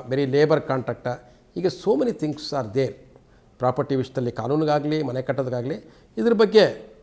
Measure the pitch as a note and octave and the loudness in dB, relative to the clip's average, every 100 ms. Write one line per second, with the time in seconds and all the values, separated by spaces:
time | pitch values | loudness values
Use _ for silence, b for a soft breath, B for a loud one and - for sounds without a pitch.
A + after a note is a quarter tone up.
0 | B2 C3 C3+ C#3 D3+ D3+ - C3 A#2+ A#2 | -4 -2 0 2 4 2 0 -4 -4 -6
1 | B2+ A#2+ - b b - F3+ - G3 C4+ | -8 -8 -12 b b -4 -4 -2 0 0
2 | B3 E3 D3+ C#3 - C#3+ A2 B2+ B2 - | 0 -2 -6 -6 -6 -6 -2 -2 -2 -4
3 | - - _ b b - B2 B2+ C3 C3 | -20 -20 _ b b -2 -2 0 -2 -2
4 | A#2+ C#3 A#2+ A#2 A2+ D3+ D3+ D3 D3 D#3 | -2 -4 -4 -4 -2 0 2 0 0 -2
5 | C#3 B2+ B2+ C3+ B2+ B2 B2 G#3 - B | -2 -4 -4 -4 -2 -4 -6 -8 -12 B
6 | B - A3+ A3 G#3 G#3+ D3+ - - - | B -2 2 4 6 8 6 2 -16 -20